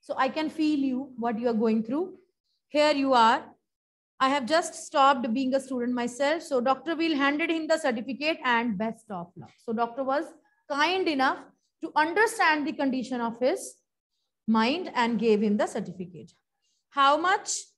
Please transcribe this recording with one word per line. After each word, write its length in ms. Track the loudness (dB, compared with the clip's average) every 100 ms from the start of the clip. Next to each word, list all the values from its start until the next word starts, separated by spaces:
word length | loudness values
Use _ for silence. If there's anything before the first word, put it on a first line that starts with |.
| -6
So 80 | -2
I 60 | 0
can 200 | 0 -4
feel 240 | 0 0 2
you, 340 | 0 -2 -6 -6
what 140 | -4 -2
you 100 | 0
are 100 | 2
going 220 | 2 2
through. 220 | 0 -4 -4 -8 _ _ _ _ _
Here 240 | 2 4
you 200 | 2 4 6
are. 240 | 6 4 -2 -20 _ _ _ _ _ _
I 40 | 0
have 140 | 0 2
just 280 | 0 0 -8
stopped 480 | -4 4 4 4 0 -2
being 180 | 0
a 60 | -2
student 340 | -2 -4 -4 -2
myself." 440 | -4 -2 -2 -2 -2
So 120 | -2 0
Doctor 300 | -2 -2 -2
Wheel 180 | 0 2
handed 300 | 2 0 -2
him 160 | -2 0
the 80 | 0
certificate 540 | 0 -4 -6 -4 -4 -2 0
and 240 | 0 0 -2
best 280 | -4 -6 _
of 200 | -12 -12 -16
luck. 100 | -20 _
So 80 | -8
doctor 320 | -2 -2 -2 -2
was 160 | -2 -4 -14 _ _ _
kind 360 | -2 0 0 0
enough 320 | 2 0 0 -8 _ _ _
to 100 | -4 0
understand 600 | 0 2 0 2 2 2 -2
the 80 | -2
condition 440 | -2 -2 -4 -4 -4
of 120 | 0 0
his 200 | 0 -6 -18 _ _ _ _ _ _ 0
mind 460 | 2 4 0 -2
and 240 | -2 0 2
gave 280 | 2 4 4
him 80 | 2
the 40 | 0
certificate. 580 | -4 -8 -10 -14 -14 -20 _ _ _ _ _ _ 2
"How 160 | 4 4 2
much?" 320 | 0 -2 -8 -10